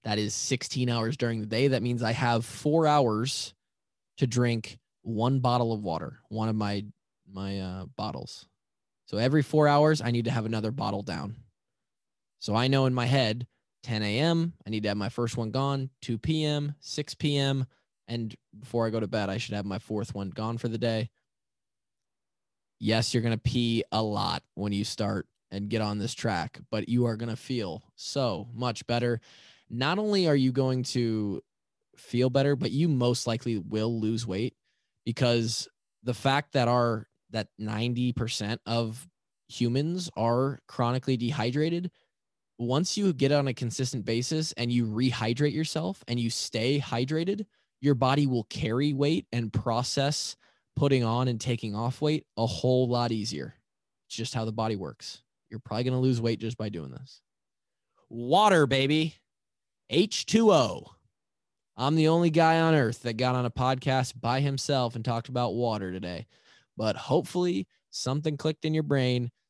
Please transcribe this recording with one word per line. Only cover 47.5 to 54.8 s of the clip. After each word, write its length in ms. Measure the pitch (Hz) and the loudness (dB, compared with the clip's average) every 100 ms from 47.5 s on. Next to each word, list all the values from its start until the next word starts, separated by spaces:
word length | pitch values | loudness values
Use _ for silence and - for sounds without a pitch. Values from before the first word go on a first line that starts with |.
| _ _ _ | _ _ _
your 140 | 139 | 2
body 320 | 131 127 143 139 | 4 4 4 4
will 180 | 123 | 0
carry 480 | 107 - 110 120 147 | -2 -6 -2 0 0
weight 340 | 135 143 160 - | 2 2 0 -2
and 200 | 120 113 | -4 -2
process 840 | 107 120 117 127 - 139 147 - - _ _ _ | -2 0 0 0 0 0 -2 -6 -12 _ _ _
putting 280 | - 143 131 | 0 4 4
on 240 | 117 117 127 | 2 2 0
and 140 | 117 | -2
taking 340 | 131 120 110 | -2 -4 -4
off 260 | 104 120 - | -4 -4 0
weight 240 | 151 156 _ - | 0 0 _ -2
a 80 | |
whole 420 | 113 - 127 127 127 | -2 0 2 4 4
lot 240 | 120 120 | 2 0
easier. 440 | 110 104 73 65 - _ _ _ _ _ | 0 -4 -6 -8 -12 _ _ _ _ _
It's 80 | |
just 180 | - 113 | -8 -6
how 120 | 120 | -4
the 60 | 113 | -4
body 240 | 110 113 | -2 -2
works. 460 | 104 | -2